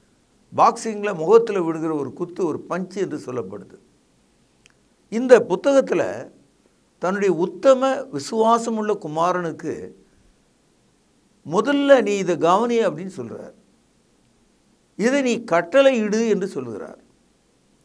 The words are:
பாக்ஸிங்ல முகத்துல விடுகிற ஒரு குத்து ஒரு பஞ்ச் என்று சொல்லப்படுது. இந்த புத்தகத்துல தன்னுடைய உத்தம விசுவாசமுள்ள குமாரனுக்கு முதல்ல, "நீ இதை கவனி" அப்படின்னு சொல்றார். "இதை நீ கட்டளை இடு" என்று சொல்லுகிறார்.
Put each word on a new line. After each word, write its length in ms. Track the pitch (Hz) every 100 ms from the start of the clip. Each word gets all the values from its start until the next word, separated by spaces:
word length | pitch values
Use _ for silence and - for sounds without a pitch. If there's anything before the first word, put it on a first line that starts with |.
| _ _ _ _ _ 123
பாக்ஸிங்ல 580 | 185 233 233 208 208 180
முகத்துல 460 | 160 226 226 196
விடுகிற 340 | 165 160 160 156
ஒரு 180 | 131
குத்து 320 | - 175 175 175
ஒரு 200 | 139 -
பஞ்ச் 260 | 170 180 202
என்று 220 | 170 147
சொல்லப்படுது. 600 | - 123 95 98 - - _ _ _ _ _ _ _ _ _ _ _ _ _
இந்த 300 | 220 254 240
புத்தகத்துல 920 | - 175 285 269 196 170 104 104 139 - _ _ _ _ _ _
தன்னுடைய 340 | 170 196 196
உத்தம 720 | 165 180 185 269 254 269 262
விசுவாசமுள்ள 880 | - 143 - 226 220 233 226 226 214
குமாரனுக்கு 1000 | 208 160 151 175 180 170 143 160 87 92 - _ _ _ _ _ _ _ _ _ _ _ _ _ _ -
முதல்ல, 500 | 175 226 285 277 269
"நீ 160 | 202 202
இதை 200 | 180 165
கவனி" 420 | 160 185 240 233
அப்படின்னு 320 | 208 151 190 156
சொல்றார். 360 | 117 104 92 - _ _ _ _ _ _ _ _ _ _ _ _ _ -
"இதை 260 | 214 285
நீ 220 | 262 220
கட்டளை 540 | - 170 170 269 269 254
இடு" 320 | 214 220 233
என்று 180 | 196 190
சொல்லுகிறார். 520 | 143 123 101 78 - _ _ _ _ _ _ _ _